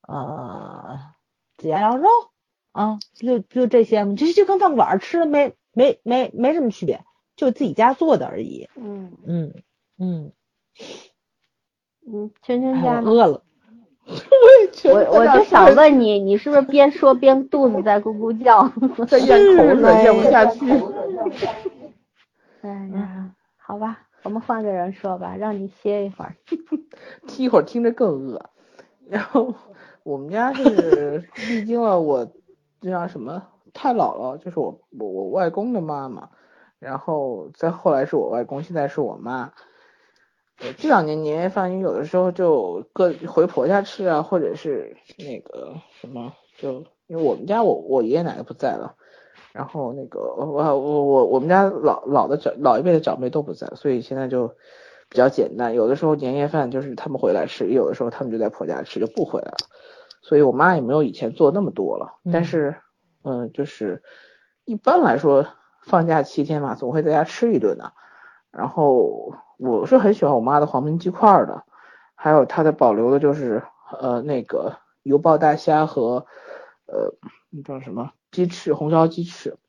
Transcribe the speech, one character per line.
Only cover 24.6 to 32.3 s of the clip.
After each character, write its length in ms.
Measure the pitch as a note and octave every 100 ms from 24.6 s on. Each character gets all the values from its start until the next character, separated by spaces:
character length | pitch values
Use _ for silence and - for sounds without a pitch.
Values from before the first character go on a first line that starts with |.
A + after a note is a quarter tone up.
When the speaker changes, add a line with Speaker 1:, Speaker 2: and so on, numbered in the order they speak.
Speaker 2:
个 80 | G#3+
人 200 | F#3 F3+
说 280 | F#3+ G3 F#3
吧， 160 | F3+ F#3
让 240 | G#3+ G3+
你 60 | G3
歇 400 | _ - G#3 G3
一 20 |
会 160 | F#3+ -
儿。 100 | E3 _ E4 - D#4
Speaker 3:
<laughs> 460 | - - - - C4
听 180 | - C4
一 40 |
会 100 | A3+
儿 20 |
听 220 | A3 A#3+
着 80 | A#3
更 180 | A#3 G#3+
饿。 400 | C#3 C3+ A2+ - _ _ _ - _ _
然 140 | G3
后 320 | - C#4 B3+ - _ G3 - _
我 160 | - C#3
们 140 | C#3+
家 200 | G3+ B3
是 800 | C4+ B3+ G#3+ E3 D3 D3 D3+ F3 - A3
历 160 | A#3 G#3+
经 140 | A#3
了 220 | A3+ F#3
我， 260 | E3+ G3 -